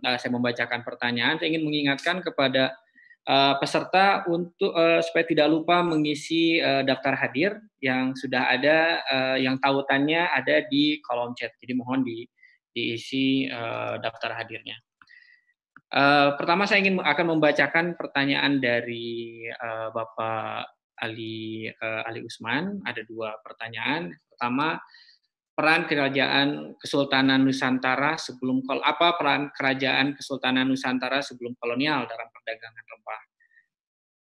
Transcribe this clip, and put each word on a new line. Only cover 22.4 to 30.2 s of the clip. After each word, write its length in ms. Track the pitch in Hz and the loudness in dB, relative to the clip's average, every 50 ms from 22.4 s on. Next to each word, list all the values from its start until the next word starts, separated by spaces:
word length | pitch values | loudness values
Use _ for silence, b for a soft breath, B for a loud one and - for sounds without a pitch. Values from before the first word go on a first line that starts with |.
| 110 110 120 143 175 196 208 196 - | -6 -4 -2 -2 -2 -4 -6 -8 -8
Ada 160 | 117 - 113 107 110 | -8 -8 -8 -10 -12
dua 240 | 113 113 110 110 107 - | -10 -8 -8 -8 -8 -12
pertanyaan. 720 | - - 113 - 113 113 113 110 113 123 143 165 180 175 165 - _ _ _ | -14 -18 -16 -14 -12 -12 -10 -6 -4 -4 -4 -4 -6 -8 -12 -16 _ _ _
Pertama, 400 | - 123 120 123 135 151 160 165 - B B B B B B B B B _ _ _ _ _ _ | -6 -4 -2 -2 0 -2 -2 -4 -6 B B B B B B B B B _ _ _ _ _ _
peran 320 | - 151 156 160 170 170 | 0 2 2 2 2 2
kerajaan 880 | 165 160 143 139 135 135 139 131 - - 139 143 143 147 151 - - - | 0 0 0 0 0 0 0 0 2 2 2 2 2 0 -4 -8 -12 -14
Kesultanan 640 | - - - - 143 139 139 135 131 135 135 135 131 135 | -14 -8 -2 0 0 0 2 2 2 4 4 6 6 4
Nusantara 720 | 135 131 - 139 131 127 127 131 131 127 131 139 151 160 160 | 4 2 2 0 0 0 0 0 0 0 0 0 0 -2 -2
sebelum 400 | - - 135 123 131 131 127 131 131 | -6 -10 -10 -6 -4 -2 -2 -2 -2
kol-, 160 | 131 139 151 - | -2 -4 0 0
apa 320 | 147 151 - 170 175 170 | 0 2 4 4 2 2
peran 320 | 170 151 143 135 139 143 147 - | 2 2 2 2 0 -2 -4 -4
kerajaan 560 | - 139 135 135 135 139 131 135 135 135 143 | -2 0 0 0 0 0 0 2 2 0 0
Kesultanan 560 | 139 - | -2 -6